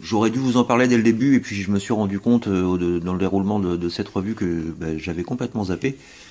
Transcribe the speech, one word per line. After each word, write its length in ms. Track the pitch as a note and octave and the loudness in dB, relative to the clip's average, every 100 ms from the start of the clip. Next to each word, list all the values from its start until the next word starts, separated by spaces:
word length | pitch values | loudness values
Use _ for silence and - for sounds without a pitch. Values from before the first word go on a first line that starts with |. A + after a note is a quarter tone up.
j'aurais 280 | - A2 A2 | -4 0 2
dû 100 | A#2+ | 0
vous 180 | C3 B2 | 0 2
en 80 | A#2+ | 2
parler 240 | A#2+ B2+ | 2 4
dès 80 | A#2+ | 4
le 60 | |
début 340 | A2+ A2+ C#3 B2+ | 4 4 4 2
et 20 | |
puis 160 | - G2+ | 2 -6
je 160 | F#2+ | -2
me 80 | G2+ | -2
suis 140 | - | 0
rendu 260 | A2 G2+ G2 | 0 0 0
compte, 280 | A#2+ A#2+ A2 | 2 2 2
euh, 160 | F#2+ | 2
au, 140 | F#2 F#2 | 2 2
de, 220 | F2 F2 | 0 0
dans 140 | F2 | -2
le 60 | F#2 | -2
déroulement 420 | F#2+ G2 G2 G#2 | 0 0 0 0
de, 160 | F#2 F2 | 0 -2
de 100 | F2 | -2
cette 220 | - G2 | -4 -4
revue 260 | G2 G2 A2 | -4 -4 -4
que, 360 | F#2 E2+ E2 | -2 -2 -4
bah, 260 | D#2+ D#2+ D#2+ | -6 -6 -4
j'avais 260 | F2 E2 | -6 -6
complètement 400 | F2 B2 B2 A2 | -6 -6 -6 -4
zappé. 340 | F#2+ F2 C3+ C#3 - - - | -4 -2 -4 -6 -12 -20 -20